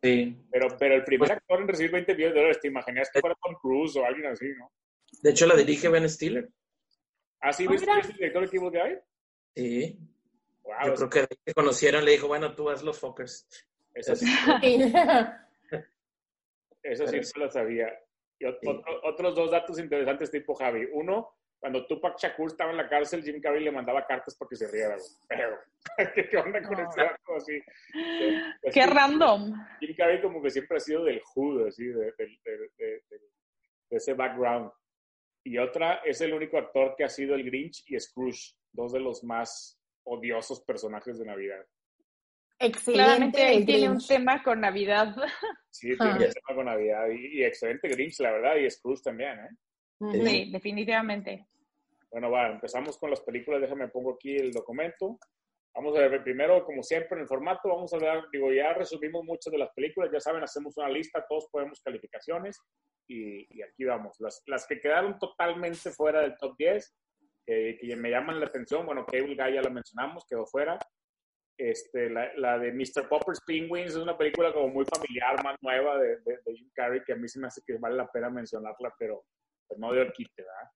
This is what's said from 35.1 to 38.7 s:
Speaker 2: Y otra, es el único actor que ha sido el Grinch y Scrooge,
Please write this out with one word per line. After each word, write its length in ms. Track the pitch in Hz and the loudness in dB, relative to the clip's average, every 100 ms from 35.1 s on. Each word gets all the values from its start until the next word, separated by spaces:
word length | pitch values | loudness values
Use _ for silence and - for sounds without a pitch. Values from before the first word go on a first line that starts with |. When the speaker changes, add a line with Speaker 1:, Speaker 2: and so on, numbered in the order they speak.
| _ _ _ | _ _ _
Speaker 2:
Y 140 | 135 117 | -6 -2
otra, 380 | 127 165 165 175 | -2 0 0 0
es 160 | 160 131 | 0 -2
el 140 | 165 | 0
único 240 | 156 156 160 | -2 0 -2
actor 360 | - 135 135 135 | 0 2 2 2
que 80 | |
ha 40 | 143 | -4
sido 260 | - 139 | -2 -2
el 100 | 139 | -2
Grinch 380 | 127 131 160 - _ | -2 -6 -8 -14 _
y 120 | 131 | -8
Scrooge, 560 | - - 127 120 - _ _ | -8 -6 -6 -6 -16 _ _